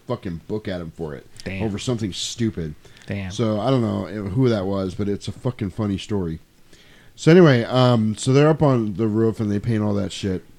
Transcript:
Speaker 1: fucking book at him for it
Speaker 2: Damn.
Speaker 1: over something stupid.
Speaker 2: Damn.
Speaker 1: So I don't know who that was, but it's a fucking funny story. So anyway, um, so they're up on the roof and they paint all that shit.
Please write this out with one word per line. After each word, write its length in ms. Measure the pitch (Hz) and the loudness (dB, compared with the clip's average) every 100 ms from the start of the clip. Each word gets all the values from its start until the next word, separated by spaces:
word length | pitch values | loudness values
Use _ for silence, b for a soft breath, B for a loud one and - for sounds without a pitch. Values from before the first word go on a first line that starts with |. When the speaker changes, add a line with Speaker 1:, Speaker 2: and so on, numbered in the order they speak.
| - | -8
Speaker 1:
fucking 360 | 120 98 80 - | -8 -8 -10 -8
book 220 | 107 101 | -8 -6
at 100 | 90 | -8
him 120 | 82 | -10
for 240 | - 78 | -10 -10
it 120 | 67 - - | -10 -16 -14
Speaker 2:
Damn. 200 | 95 95 | -10 -6
Speaker 1:
over 160 | 107 101 | -6 -4
something 340 | 127 113 104 | -4 -4 -4
stupid. 600 | 80 - - 110 92 80 - B B B | -6 -8 -4 -4 -4 -8 -10 B B B
Speaker 2:
Damn. 240 | 101 92 | -8 -6
Speaker 1:
So 260 | 104 110 104 | -2 -2 0
I 120 | 120 | 0
don't 100 | 131 | 2
know 240 | 107 101 87 104 98 | 0 -2 -6 -8 -4
who 220 | 113 127 | 0 2
that 160 | 107 95 | 2 -2
was, 280 | 98 95 | -2 -4
but 140 | 101 101 | -4 -4
it's 180 | 98 - | -4 -8
a 60 | |
fucking 380 | - 123 - 98 | -8 -6 -4 -6
funny 260 | - 104 95 | -4 -4 -4
story. 440 | - 101 85 82 _ _ b b b b b b | -4 -4 -4 -8 _ _ b b b b b b
So 140 | 156 | 6
anyway, 340 | 180 160 120 | 8 8 6
um, 500 | 98 127 123 117 107 104 | 2 4 4 4 2 -2
so 160 | 131 | 2
they're 160 | 135 151 | 4 4
up 120 | 151 | 4
on 320 | 147 123 107 | 2 2 0
the 140 | 92 110 | -2 0
roof 320 | 107 113 107 | 2 0 0
and 100 | 104 | -2
they 80 | 101 | -2
paint 240 | 120 110 | 0 0
all 120 | 104 | 0
that 180 | 101 92 | -2 -4
shit. 320 | - 101 90 - | -6 -4 -4 -8